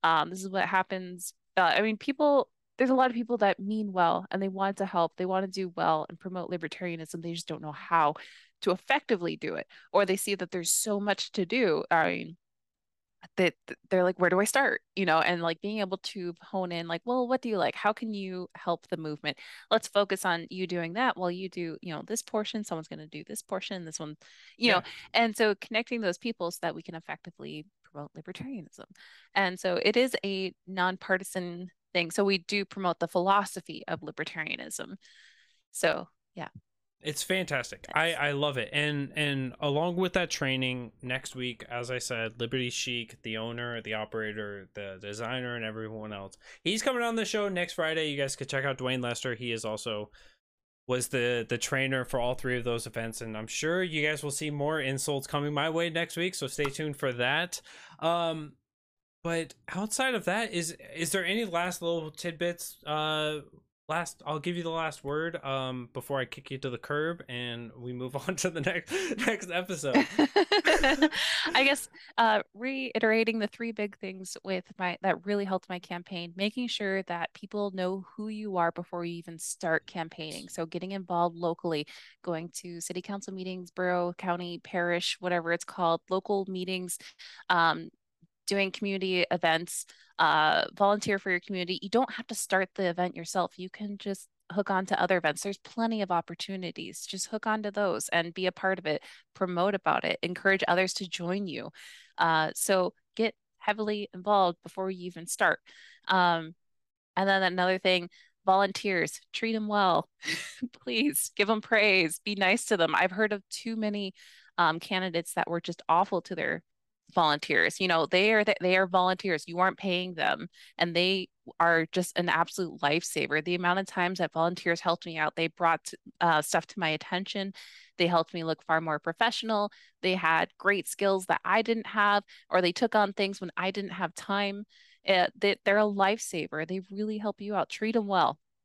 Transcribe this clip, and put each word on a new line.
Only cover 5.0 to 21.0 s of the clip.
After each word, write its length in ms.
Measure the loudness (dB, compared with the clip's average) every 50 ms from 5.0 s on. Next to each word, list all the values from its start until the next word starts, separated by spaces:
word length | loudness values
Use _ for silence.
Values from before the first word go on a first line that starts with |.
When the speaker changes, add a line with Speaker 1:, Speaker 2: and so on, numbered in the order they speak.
| 2 2 _
Speaker 1:
they 100 | -2 -2
wanna 220 | 0 0 0 0 -2
do 200 | -4 -4 -6 -4
well 360 | -2 0 2 2 2 2 0 -4
and 100 | -10 -12
promote 320 | -10 -8 -8 -6 -6 -4
libertarianism. 720 | -6 -6 -6 -6 -8 -6 -6 -6 -6 -6 -10 -10 -10 -8
They 100 | -8 -6 -6
just 140 | -8 -8 -8
don't 140 | -8 -8
know 100 | -8 -10
how 420 | -12 -10 -2 2 4 6 6 6 2 0 -8 -18 -20 -20 -20 _ _ -2
to 80 | 2 2
effectively 640 | 2 2 2 2 2 2 2 0 0 0 0 -2 -4
do 180 | -4 -6 -6 -6
it, 100 | -6 -8 _ -14 -20 -6 _
or 140 | 4 4 4
they 100 | 4 2
see 180 | 0 0 -2 -2
that 140 | -4 -4 -6
there's 180 | -6 -4 0 2
so 280 | 2 2 2 0 0 0
much 320 | 2 0 0 0 -2 -6
to 120 | -2 -2 -2
do. 380 | 0 2 2 4 4 2 2 2 2
I 180 | 4 4 4 4
mean, 260 | 0 -2 -6 -10 -14 _ _ _ _ _ _ _ _ _ _ _ _ _ _ _ _ _ -20 -6 0
that 180 | 2 2 2 2 _ _
th-, 120 | -14 -14 -10 _ 0
they're 140 | 2 4 4
like, 140 | 4 4 4
"Where 100 | 4 6
do 80 | 6 6
I 40 | 4
start?" 380 | 4 4 4 4 4 2 -2 _ _ -4
You 100 | 0 2
know, 120 | 4 4 4
and, 220 | 4 4 2 2
like, 180 | 0 -2 -2 -2
being 200 | -4 -4 -2 -2
able 180 | -2 -2 -4 -6
to 360 | -8 -8 -8 -8 -8 -8 -8 -10
hone 300 | -12 -8 -4 -4 -4 -4
in, 140 | -4 -6 -4 -4
like, 140 | -6 -6 -2
"Well, 220 | -2 0 0 0 0
what 140 | 0 -2
do 60 | 0 0
you 100 | 0 2
like? 160 | 2 0 0
How 180 | 0 0 0
can 220 | 0 0 -4 -6 -6
you 340 | -6 -6 -6 -6 -8 -8 -10 -12
help 320 | -8 -2 -2 -2 -2 _ -6
the 80 | -6
movement? 420 | -6 -4 -6 -6 -6 -6 -6 -6 -6 -10 -20 -20 -12 -2 0
Let's 180 | 0 0 2 2
focus 360 | 2 2 2 2 0 0 2
on 220 | 0 0 0 -2 -6
you 160 | -6 -4 -4
doing 260 | -2 -2 -2 -2 -2 0
that 220 | 0